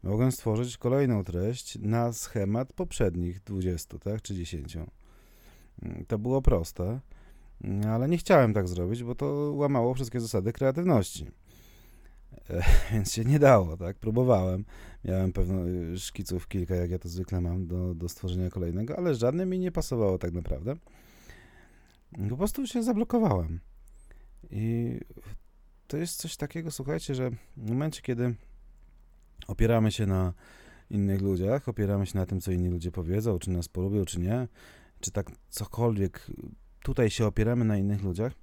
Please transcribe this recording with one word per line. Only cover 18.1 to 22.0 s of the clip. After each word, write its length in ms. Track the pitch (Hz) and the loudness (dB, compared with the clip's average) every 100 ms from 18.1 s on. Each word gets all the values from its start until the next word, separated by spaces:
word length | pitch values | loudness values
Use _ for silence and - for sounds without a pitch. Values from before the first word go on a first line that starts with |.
| - 92 90 92 | -6 -4 -2 -2
kolejnego, 480 | 92 85 90 110 - | -2 -4 -4 -4 -2
ale 160 | 175 | -2
żadne 320 | 123 120 160 185 | 2 0 0 -2
mi 120 | 185 | -2
nie 140 | 185 | -2
pasowało 460 | 170 - 120 104 92 | -4 -2 0 2 0
tak 140 | 87 | -2
naprawdę. 420 | 87 82 - 113 156 - - - - - - - - - - - _ | -4 -4 -4 -4 -8 -12 -20 -20 -20 -20 -20 -20 -20 -20 -20 -20 _